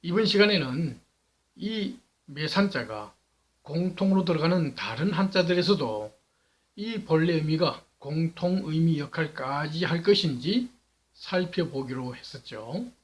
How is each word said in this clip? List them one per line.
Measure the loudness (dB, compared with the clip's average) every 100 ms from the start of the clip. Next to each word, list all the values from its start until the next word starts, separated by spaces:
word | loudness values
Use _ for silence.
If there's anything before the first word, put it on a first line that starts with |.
이번 | 0 2 4
시간에는 | 6 6 4 0 -2 -2 -6 _ _ _ _ _ -10
이 | -6 -4 -6 -8 _ _ -16
매산자가 | -8 -2 2 2 0 -6 -10 -12 _ _ _ _ _
공통으로 | -6 -2 -2 0 2 4 2
들어가는 | 2 2 2 0 -4
다른 | -8 -2 0
한자들에서도 | 2 2 2 2 2 4 2 0 -4 -8 _ _ _ _ _ _ -10
이 | -6 -6 2
본래 | 2 4
의미가 | 2 2 2 0 -2 _ _
공통 | -6 -2 -2 0 0 0 0
의미 | 2 4 2
역할까지 | -2 -4 -4 -4 -4 -2 -4 -2 -2
할 | 0
것인지 | 4 4 4 -2 0 0 -2 _ _ _ _
살펴보기로 | _ -4 -2 -2 -2 -2 -4 -6 -6 -8 -10
했었죠. | -16 -18 -14 -14 -8 -8 -8 -14